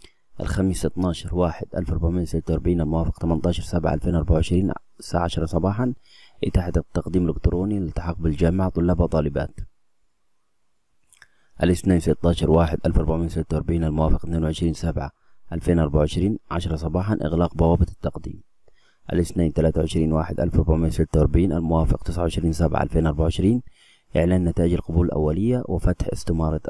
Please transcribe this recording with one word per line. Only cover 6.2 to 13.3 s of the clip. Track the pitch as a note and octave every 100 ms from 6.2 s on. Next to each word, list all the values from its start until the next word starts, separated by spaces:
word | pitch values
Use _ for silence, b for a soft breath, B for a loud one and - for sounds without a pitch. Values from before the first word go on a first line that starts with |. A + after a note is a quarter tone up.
| b b
إتاحة | G2 - F2 E2
التقديم | - F2+ - F2+
الإلكتروني | E2+ D#2 E2 F2 G2 G2+
للالتحاق | E2+ - E2+ E2
بالجامعة | D#2+ D2 E2 F#2 F#2
طلاب | - E2+ F2
وطالبات. | E2+ D#2+ D2+ C#2 C2 - - - _ _ _ _ _ _ _ _ _ _ _ _ _ _ b b b -
الاثنين | F2 F2 G2 F2
ستاشر | D#2+ D2+ E2+ E2+ D2
واحد | D#2+ D#2+ D2+ -
ألف | E2+
أربعمية | D#2 E2
ستة | E2